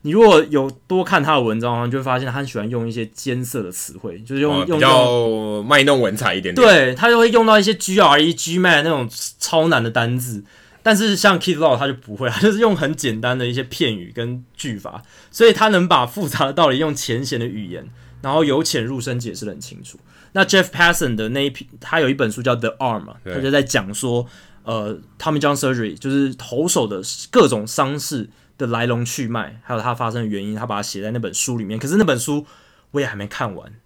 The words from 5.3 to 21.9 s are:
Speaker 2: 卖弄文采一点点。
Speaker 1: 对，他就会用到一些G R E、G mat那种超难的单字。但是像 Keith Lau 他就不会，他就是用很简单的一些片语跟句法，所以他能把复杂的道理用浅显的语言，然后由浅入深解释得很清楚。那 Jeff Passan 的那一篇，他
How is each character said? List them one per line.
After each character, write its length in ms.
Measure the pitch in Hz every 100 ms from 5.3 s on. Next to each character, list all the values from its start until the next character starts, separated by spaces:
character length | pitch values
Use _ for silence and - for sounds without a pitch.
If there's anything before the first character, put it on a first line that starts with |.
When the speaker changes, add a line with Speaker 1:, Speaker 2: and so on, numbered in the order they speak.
| 110 107 104
Speaker 2:
卖 200 | 110 143
弄 160 | 139 135
文 160 | 110 104
采 180 | 113
一 60 | 92
点 140 | 92
点。 100 | 180
Speaker 1:
对， 300 | 233 170 127
他 140 | 127 233
就 100 | 233
会 120 | 233
用 160 | 226 220
到 120 | 214
一 40 |
些 120 | 196
G 240 | 208 - 185
R 220 | 170 143
E、 140 | 160
G 240 | 165 160 175
mat 240 | 185 147
那 80 | 160
种 180 | 151 117 - - -
超 300 | - 165 160
难 140 | 139
的 80 | 113
单 260 | 120 117 127
字。 260 | 123 104 101 _ _ _
但 120 | 220 208
是 200 | 220 190
像 220 | 208 175
Keith 180 | 185 151
Lau 180 | 156 120
他 120 | 139
就 60 |
不 200 | 127 -
会， 140 | 104 127
他 100 | 113
就 120 | 208
是 60 | 208
用 180 | 226 170
很 180 | 147
简 260 | 147 131 110
单 160 | 123 127
的 100 | 123
一 60 |
些 100 | 123
片 320 | 127 - 147 107
语 160 | 87
跟 300 | 117 120 123 123 -
句 200 | 143 101
法， 260 | - 101 - - _
所 160 | - 233
以 60 |
他 160 | - 220
能 200 | 190 175
把 180 | 156 120
复 220 | - 160
杂 180 | - 139
的 60 |
道 160 | 143 156
理 100 | 131
用 160 | 156
浅 300 | 147 - 117
显 160 | 135 131
的 60 | 120
语 200 | 104 95
言， 220 | 85 69 - - -
然 120 | 135
后 120 | 151
由 180 | 151 143
浅 220 | 160 156
入 160 | 113 131
深 180 | 127 123
解 160 | 117
释 100 | 87
得 60 | 104
很 100 | -
清 220 | - -
楚。 160 | - - _ _ -
那 100 | 190
Jeff 260 | 190 196 175
Passan 440 | - 170 170 143
的 140 | 110 110
那 140 | 135
一 60 | 139
篇， 180 | 135 - -
他 200 | -